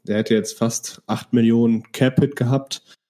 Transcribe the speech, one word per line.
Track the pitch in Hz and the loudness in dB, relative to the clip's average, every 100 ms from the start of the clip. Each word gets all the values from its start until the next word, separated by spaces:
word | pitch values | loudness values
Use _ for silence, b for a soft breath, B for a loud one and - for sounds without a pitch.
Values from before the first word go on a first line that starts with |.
der | - 104 | -4 -4
hätte | 110 | 0
jetzt | 110 101 - | 0 0 -4
fast | 113 - - - - | -4 -4 -10 -14 -8
acht | 107 - | -8 0
Millionen | 120 113 117 117 110 - | 2 4 4 2 0 -4
Cap-Hit | - 131 131 139 - | -2 0 2 0 0
gehabt. | 123 139 139 - b b _ | -2 -2 -4 -12 b b _